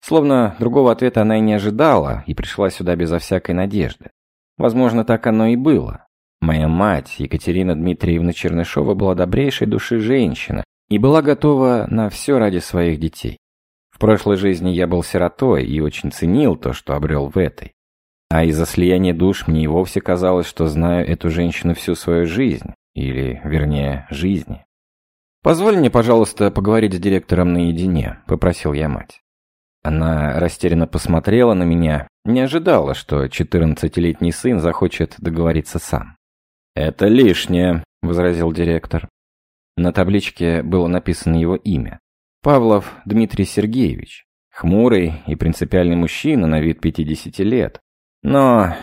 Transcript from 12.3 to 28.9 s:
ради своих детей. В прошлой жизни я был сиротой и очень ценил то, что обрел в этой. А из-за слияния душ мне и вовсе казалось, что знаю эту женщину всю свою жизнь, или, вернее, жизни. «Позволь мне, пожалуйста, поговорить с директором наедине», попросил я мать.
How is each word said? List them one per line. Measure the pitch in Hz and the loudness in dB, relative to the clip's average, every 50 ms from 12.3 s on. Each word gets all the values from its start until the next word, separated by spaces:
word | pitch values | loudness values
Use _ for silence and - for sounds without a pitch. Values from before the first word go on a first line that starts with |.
| 139 127 | 2 2
ради | 110 104 92 90 | 2 2 0 -2
своих | - - - 90 85 85 80 73 | -6 -2 -2 0 0 0 0 -2
детей. | 80 80 - - - 57 - - _ _ _ _ _ _ _ _ _ _ | -4 -6 -6 -6 -10 -10 -10 -10 _ _ _ _ _ _ _ _ _ _
В | _ _ | _ _
прошлой | - 107 107 98 - 104 101 95 | 2 4 4 4 2 0 0 2
жизни | 98 98 95 85 82 92 | 2 0 0 0 -2 -2
я | 90 90 90 | 0 0 0
был | 82 90 87 85 | 0 0 -2 -2
сиротой | - - 92 87 87 - _ 135 131 110 73 65 | -2 -2 0 -2 -2 -2 _ 0 2 2 2 0
и | - 67 76 | -2 -2 -2
очень | 78 76 - - - 73 | -2 -2 -4 -4 -8 -8
ценил | 67 - - 82 92 127 151 127 87 | -8 -2 -2 0 2 2 2 2 0
то, | - - 64 62 | 0 -4 -6 -6
что | - - - 69 | -6 -6 -6 -6
обрел | 73 73 76 78 71 71 71 | -4 -2 -2 -2 -2 -4 -2
в | - 95 | 0 0
этой. | 92 73 - - - - _ _ _ _ _ _ _ _ _ _ _ _ | -2 -2 -2 -8 -20 -20 _ _ _ _ _ _ _ _ _ _ _ _
А | 82 80 80 | -2 0 2
из-за | 82 78 78 82 | 2 2 0 -2
слияния | - - - 90 87 90 90 95 92 87 | -2 0 0 2 2 4 2 2 0 0
душ | 82 87 95 101 - - - | 2 0 0 0 0 -2 -2
мне | 80 78 78 | 0 0 0
и | 76 | 0
вовсе | 78 85 92 90 - 101 | 0 0 -2 -2 -4 -6
казалось, | - - 90 90 92 90 92 90 85 - | -2 -2 -2 0 0 0 0 0 -2 -4
что | - - 85 80 | -4 -4 -4 -2
знаю | 76 78 80 87 87 87 87 | 0 0 0 0 0 -2 -2
эту | - 85 82 - 87 | -2 -4 -2 -2 -4
женщину | 80 82 85 85 82 - - 85 85 | -2 0 -2 -2 -4 -4 -2 -2 -4
всю | - - - 90 | -2 -4 -6 -6
свою | 80 - - 85 85 85 | -4 -2 -2 0 0 0
жизнь, | 82 82 107 135 123 80 65 - - - _ _ _ _ | 0 0 0 0 0 -2 -4 -8 -14 -18 _ _ _ _
или, | - 67 67 65 65 67 65 62 - - | -8 -6 -6 -4 -4 -4 -6 -6 -8 -8
вернее, | 73 76 80 73 73 73 71 69 69 69 67 67 - | -4 -2 -2 0 0 -2 -2 -2 -4 -4 -6 -8 -12
жизни. | 73 69 82 95 98 85 71 - - - _ _ _ _ _ _ _ _ _ _ _ _ _ _ _ _ _ | -10 -4 -2 -2 -2 -2 -4 -8 -14 -16 _ _ _ _ _ _ _ _ _ _ _ _ _ _ _ _ _
«Позволь | - 165 165 190 220 214 | 0 2 2 2 2 2
мне, | 185 156 123 | 4 2 2
пожалуйста, | - 123 113 117 120 117 110 - - - 104 101 | 2 2 2 4 4 4 4 2 0 0 0 0
поговорить | - - 98 101 107 113 110 104 92 | 0 0 0 2 2 2 2 0 -2
с | 90 | -2
директором | 85 101 95 92 - _ - 87 90 90 | -2 0 0 0 0 _ 0 2 2 2
наедине», | 87 87 87 85 82 82 90 92 90 80 64 - - - _ _ | 2 2 2 0 0 0 -2 0 0 0 -2 -2 -6 -12 _ _
попросил | 95 85 - 92 85 - - 78 | -4 0 0 0 0 0 -4 -4
я | 73 71 78 | -2 -2 -2
мать. | 76 | -4